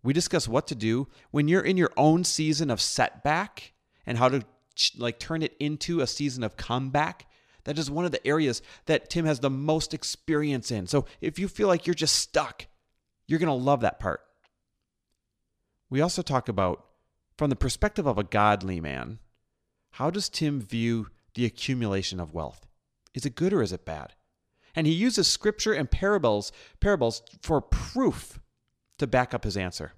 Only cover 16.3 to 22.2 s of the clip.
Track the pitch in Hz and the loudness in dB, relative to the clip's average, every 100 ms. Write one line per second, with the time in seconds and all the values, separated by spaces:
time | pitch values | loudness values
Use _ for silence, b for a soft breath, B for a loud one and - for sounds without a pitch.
16.3 | 135 - 101 92 - _ _ _ _ _ | -2 0 0 0 -2 _ _ _ _ _
17.3 | - 147 123 131 - 214 - 147 104 98 | -4 -2 2 0 2 0 0 0 0 0
18.3 | 107 104 104 92 90 80 65 60 110 - | 4 4 4 0 -4 -6 -8 -10 -14 -18
19.3 | _ _ _ _ _ _ - 143 185 - | _ _ _ _ _ _ -4 -2 -2 -6
20.3 | - 156 143 104 117 117 117 104 _ _ | -2 -2 -2 -4 -2 0 0 -4 _ _
21.3 | - 120 - - 131 113 98 92 92 | -2 -2 -2 -4 -2 0 0 -2 -6